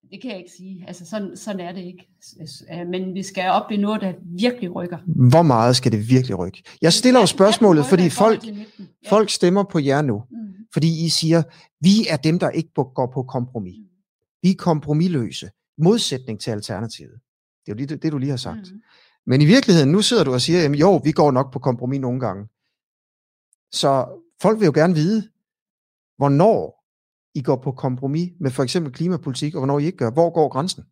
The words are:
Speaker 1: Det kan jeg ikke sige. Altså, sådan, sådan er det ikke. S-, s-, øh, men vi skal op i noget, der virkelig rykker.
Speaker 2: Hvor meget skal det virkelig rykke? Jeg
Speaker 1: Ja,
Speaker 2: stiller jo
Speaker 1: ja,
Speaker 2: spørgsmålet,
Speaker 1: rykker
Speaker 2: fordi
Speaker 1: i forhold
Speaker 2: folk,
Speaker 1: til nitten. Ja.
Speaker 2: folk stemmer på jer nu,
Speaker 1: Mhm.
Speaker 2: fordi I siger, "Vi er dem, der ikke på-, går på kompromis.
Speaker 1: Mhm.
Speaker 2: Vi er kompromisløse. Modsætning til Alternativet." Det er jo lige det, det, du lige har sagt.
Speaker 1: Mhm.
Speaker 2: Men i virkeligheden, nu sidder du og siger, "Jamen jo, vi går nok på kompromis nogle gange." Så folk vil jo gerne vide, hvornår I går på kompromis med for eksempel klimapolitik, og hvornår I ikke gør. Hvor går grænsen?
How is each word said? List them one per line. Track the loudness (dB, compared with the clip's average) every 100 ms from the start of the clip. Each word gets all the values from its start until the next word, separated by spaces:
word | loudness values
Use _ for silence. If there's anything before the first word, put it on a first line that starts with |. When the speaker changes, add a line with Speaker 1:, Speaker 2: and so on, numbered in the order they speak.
| _
Speaker 1:
Det | -16
kan | -12
jeg | -12
ikke | -14
sige. | -20 -18 -16 -16
Altså, | -18 -10
sådan, | -10 -10 -12
sådan | -10 -8
er | -8
det | -12
ikke. | -14 -18 _ _
S-, | -20 -20 -18
s-, | -18 -14
øh, | -12 -8
men | -6 -6
vi | -8
skal | -8 -6 0
op | 0 0
i | -4
noget, | -2 -2
der | -6 -8
virkelig | -12 -2 -2 -2 -8 -8
rykker. | -10 -10 -4 4 6
Speaker 2:
Hvor | 8
meget | 6 4 4 2
skal | 0
det | -2 2
virkelig | 2 2 -6
rykke? | -8 -10 -20
Jeg | 0
Speaker 1:
Ja, | 2
Speaker 2:
stiller | 4 4 4
jo |
Speaker 1:
ja, | 4
Speaker 2:
spørgsmålet, | 4 4 6 4 4
Speaker 1:
rykker | 4
Speaker 2:
fordi | 4 2
Speaker 1:
i |
forhold | 4 2 2
Speaker 2:
folk, |
Speaker 1:
til | -4
nitten. | -16 -18 _ -20 _
Ja. | 0
Speaker 2:
folk | 0 2
stemmer | 0 2 2
på | 0 -2
jer | 0 0
nu, | 0 -4 -8
Speaker 1:
Mhm. | -16 -16 -18 -8
Speaker 2:
fordi | -2 0 0 -4
I |
siger, | -2 2 2 0 _ _ _
"Vi | 4 4 2
er | 0
dem, | 0 0
der | -2
ikke | -4 -6 -4
på-, | -4 -4
går | -4
på | -6
kompromis. | -6 -6 -6 -8 -12 -14
Speaker 1:
Mhm. | -20 _ _ _ _ _
Speaker 2:
Vi | -2
er | 0
kompromisløse. | 0 0 0 0 0 -2 -4 -8 -16 _ _ 0
Modsætning | 2 2 0 -6 -8 -10
til | -6
Alternativet." | -8 -8 -10 -10 -12 -20 -20 _ _ _ _ -14
Det |
er |
jo | -10
lige | -10
det, | -6
det, | -6
du | -4
lige | -4
har | -6
sagt. | -8 -12 -16
Speaker 1:
Mhm. | -20 _ _ _ _ -2
Speaker 2:
Men | 2
i | 6
virkeligheden, | 4 6 4 4
nu | 2
sidder | 2 2
du | 2
og | 0
siger, | 0 0
"Jamen | 0 4
jo, | 4 4
vi | 0
går | 2 2
nok | 2 -2
på | -4
kompromis | -4 -4 -4 -4
nogle | -4 -4
gange." | -6 -8 -14 _ _ _ _ _ _ _ _ _ _ _ _
Så | -4 0 0 -2 -10 _ _
folk | 0 2
vil | 2
jo | 4
gerne | 2
vide, | 2 0 -2 -4 _ _ _ _ _ _ _ _ _
hvornår | 0 4 4 2 -2 _ _ _ _ _ _
I | -8
går | -2 -2
på | -2
kompromis | -6 -6 -4 -4 -4 -6 -6
med | -6
for | -2
eksempel | -4 -2 -6
klimapolitik, | -6 -4 -4 -6 -6 -6 -4
og |
hvornår | -2 -2
I | -2
ikke | -4
gør. | -4
Hvor | 0 0
går | 2 -2
grænsen? | -2 -6 -8 -14